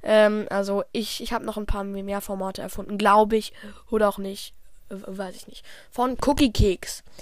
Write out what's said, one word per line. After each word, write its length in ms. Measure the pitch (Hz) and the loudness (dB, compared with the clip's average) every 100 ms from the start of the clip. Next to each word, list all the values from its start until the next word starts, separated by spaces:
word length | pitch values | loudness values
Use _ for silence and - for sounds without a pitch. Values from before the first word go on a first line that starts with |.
Ähm, 460 | - 214 214 214 - | 4 6 6 4 -2
also 340 | 202 196 196 - | -2 -2 -2 -2
ich, 300 | 240 208 - | -4 -6 -6
ich 120 | 233 | -6
hab 100 | 226 | -6
noch 140 | 220 214 | -6 -4
ein 80 | 208 | -2
paar 160 | 202 | -2
mehr 380 | 196 196 196 202 | -4 -8 -6 -6
Formate 400 | 196 190 190 185 | -6 -6 -6 -8
erfunden, 340 | 190 - 202 202 | -10 -10 -8 0
glaub 340 | 214 214 208 | 6 6 6
ich, 200 | 220 - - 208 - - | 2 -2 -10 -18 -18 -4
oder 180 | 214 208 | 2 2
auch 80 | 196 | 0
nicht. 380 | 196 202 - - - - - | -6 -10 -14 -16 -20 -20 -16
W-, 140 | 196 196 | -14 -12
weiß 300 | 190 185 190 | -10 -10 -12
ich 100 | - | -18
nicht. 160 | - - - - | -18 -18 -20 -10
Von 260 | - 240 160 - | -4 -2 0 2
Cookie 260 | 285 277 | 4 4
Keks. 520 | - 208 180 - - - - | 4 2 2 -6 -14 -14 -18